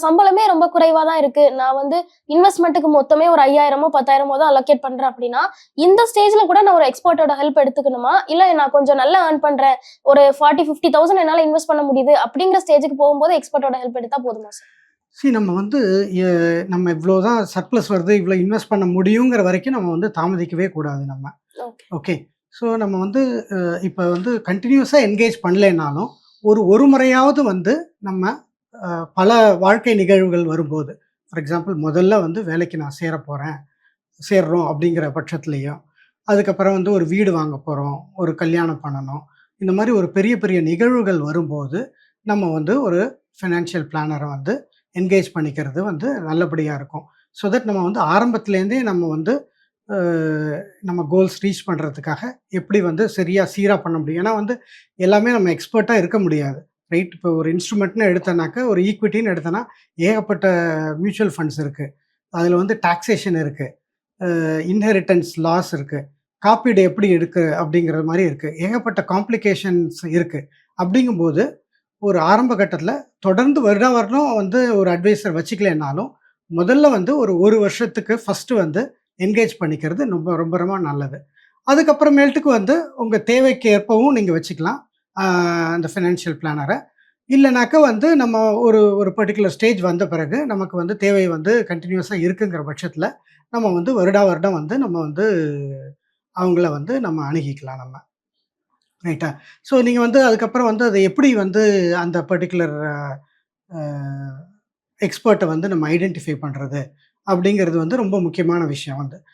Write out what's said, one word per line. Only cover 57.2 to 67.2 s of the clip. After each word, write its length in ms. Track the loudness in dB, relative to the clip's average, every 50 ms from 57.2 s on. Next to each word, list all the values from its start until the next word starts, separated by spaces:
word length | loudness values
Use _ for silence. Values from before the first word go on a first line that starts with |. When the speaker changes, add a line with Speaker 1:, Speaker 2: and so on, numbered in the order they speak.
| -4 -2 -2
Speaker 2:
ஒரு 180 | 0 0 -2 -2
இன்ஸ்ட்ருமெண்ட்னு 520 | -2 -4 -4 -2 -2 -2 -2 0 0 2
எடுத்தோன்னாக்க, 640 | 2 2 0 0 -2 -2 -2 -2 -2 -4 -4 -2
ஒரு 160 | 0 0 2 0
ஈக்விட்டின்னு 520 | 0 0 -2 -2 -2 0 0 -2 -2 -4
எடுத்தோன்னா, 300 | -4 -4 -4 -6 -6 -6 -10 _ _ _ _ _
ஏகப்பட்ட 800 | -2 -2 0 0 0 -2 -4 -4 -2 0 0 0 0 0 -2 -2 -4 -4 -6 -6 -4
மியூச்சுவல் 360 | -4 -6 -2 -2 -2 -4 -2
ஃபண்ட்ஸ் 240 | -4 -6 -6 -6 -6
இருக்கு, 340 | -8 -8 -8 -10 -12 -12 -12 _ _ _ _ _ _ _
அதுல 280 | -6 -2 0 0 2
வந்து 220 | 0 0 -2 -4 -2 -2
டாக்ஸேஷன் 540 | -2 -2 -2 -2 -2 -2 -2 -2 -2 -2 -2
இருக்கு, 380 | -2 -4 -6 -8 -10 -10 -10 _ _ _ _ _ _ _ _ _
அ, 60 | -6 -4 -2 -2 -2 -2 -2 -4
இன்ஹெரிட்டன்ஸ் 760 | -2 -2 -2 0 0 2 0 0 2 2 2 0 0 -2 -6
லாஸ் 400 | -4 -2 0 0 0 -2 -4 -6
இருக்கு, 320 | -8 -8 -8 -8 -10 -10 -12 _ _ _ _ _ _
காப்பீடு 440 | 0 2 2 2 2 2 4 4 4
எப்படி 260 | 4 2 0 2 2
எடுக்கு 320 | 2 2